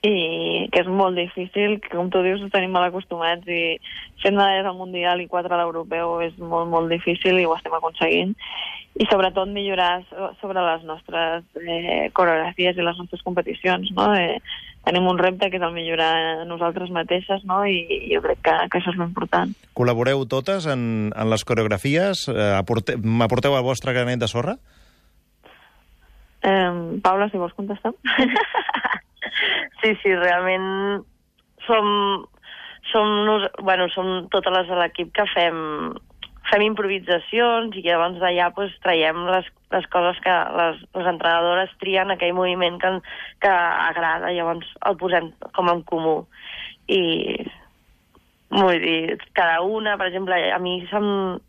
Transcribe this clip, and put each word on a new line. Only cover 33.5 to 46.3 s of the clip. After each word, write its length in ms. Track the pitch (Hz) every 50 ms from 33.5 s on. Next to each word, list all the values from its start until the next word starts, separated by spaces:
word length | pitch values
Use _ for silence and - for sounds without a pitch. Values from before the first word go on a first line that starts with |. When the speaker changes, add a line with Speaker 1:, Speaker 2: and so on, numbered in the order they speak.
| -
Speaker 3:
bueno, 300 | - 196 190 190 180 180 175
som 360 | - 190 185 185 185 185 170
totes 240 | - - 196 185 190
les 160 | 180 185 180
de 120 | 175 180 180
l'equip 340 | 175 165 - - 175 170
que 140 | _ - 208 202
fem 300 | - 196 170 170 165 165 160 156 151 151 165 160 - - - _ - - - - - - - -
fem 120 | 220 202
improvisacions 1120 | 208 214 220 208 202 190 196 196 180 175 175 170 - - - 226 240 240 233 226 226 226 202
i 60 | 190 170
llavors 340 | 170 170 165 170 175 185 175
d'allà, 320 | 185 180 175 175 175 175 175
pues, 180 | - 202 190 - -
traiem 460 | - 185 175 165 156 156 160 175 175
les, 200 | 175 185 185 180 - _ _ _ _
les 160 | - 185 175 -
coses 280 | - 180 175 175 180 -
que 160 | - 185 180 170 - - -
les, 220 | 175 170 165 156 - - _ _
les 120 | 185 175
entrenadores 680 | 180 175 160 170 170 165 170 170 175 175 180 190 190 - _
trien, 320 | 196 190 190 190 190 196
aquell 220 | 190 175 175 175
moviment 460 | 175 185 185 180 180 175 175 170 175 160
que, 120 | - 185 190 185 - - - - - - - _
que 100 | - 202
agrada, 800 | 190 175 175 170 170 - - 165 180 170 170 160 160 170 175 175
llavors 360 | 180 175 170 170 170 170 170 - - - -
el 100 | 202 196
posem 360 | 160 185 185 180 175 170 160 - _ - -
com 160 | - - 180 175
en 140 | 175 175
comú. 320 | 160 - 175 165 160 160 156 - 170 _